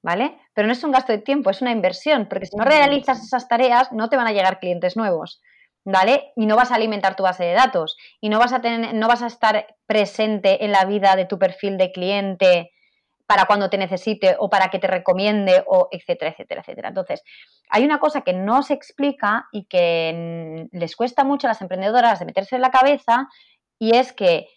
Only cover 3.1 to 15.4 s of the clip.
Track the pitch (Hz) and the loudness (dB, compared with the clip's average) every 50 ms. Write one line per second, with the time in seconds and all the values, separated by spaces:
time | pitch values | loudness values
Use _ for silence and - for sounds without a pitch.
3.1 | 254 - - - 254 247 247 - 233 233 262 247 240 240 262 262 240 220 220 233 | -4 -4 -4 -4 -4 -4 -2 -2 0 2 2 4 4 2 2 0 -2 -6 -2 0
4.1 | 285 262 233 226 214 202 185 185 185 185 - 180 175 175 175 180 - 226 220 202 | 0 0 0 0 0 2 0 0 0 -2 -4 -6 -4 -2 -4 -4 -2 -2 -2 -2
5.1 | 175 156 156 165 - _ _ _ _ _ _ _ _ _ _ 196 190 190 190 220 | -2 -2 -4 -10 -16 _ _ _ _ _ _ _ _ _ _ 0 2 2 4 4
6.1 | 262 285 285 - _ 240 220 214 214 233 247 247 247 220 220 220 214 202 190 190 | 2 0 0 -6 _ -2 0 2 4 2 2 2 0 -2 -2 -2 -4 -2 -2 -2
7.1 | 190 - 190 185 180 - 180 170 175 214 262 254 - 180 156 156 - _ - - | -2 0 -2 -2 0 -2 -4 0 2 2 2 2 2 -4 -4 -4 -10 _ -18 -20
8.1 | _ _ - 214 214 220 240 240 262 247 233 233 233 233 226 - 226 220 220 233 | _ _ -4 -2 2 2 2 2 0 -2 -2 -2 -4 -4 -6 -4 -4 -2 2 2
9.1 | 240 233 240 233 233 _ - 220 214 214 214 - _ _ _ - 214 214 202 190 | 0 0 -2 -10 -6 _ 0 0 0 0 -4 -6 _ _ _ -2 0 0 0 0
10.1 | - - 214 214 214 202 185 196 196 - 214 208 202 196 185 190 208 208 190 196 | -2 -4 -2 -2 -2 0 2 0 0 2 0 0 2 2 2 2 0 2 2 2
11.1 | 190 190 180 185 202 175 190 185 180 - - 196 196 185 185 180 185 185 180 185 | 2 2 0 -4 -2 0 0 -2 -2 -4 -8 -6 -2 -2 -2 -2 -2 -6 -4 -4
12.1 | 202 202 196 196 190 180 196 185 180 170 170 175 _ _ _ _ _ _ _ _ | -2 -2 -4 -6 -2 2 4 4 4 2 0 _ _ _ _ _ _ _ _ _
13.1 | _ _ _ - 208 196 190 - 208 202 196 190 - 196 190 170 190 180 - 220 | _ _ _ 0 2 2 4 2 2 0 0 -2 -2 -4 -4 -4 -6 -6 -4 -6
14.1 | 214 - 196 190 175 - 214 190 214 196 185 185 - 185 196 185 190 180 180 - | -4 2 2 2 2 2 -2 0 0 0 0 0 -2 -4 -2 -2 -4 -2 0 0
15.1 | 180 185 196 208 208 208 | 0 2 0 0 0 0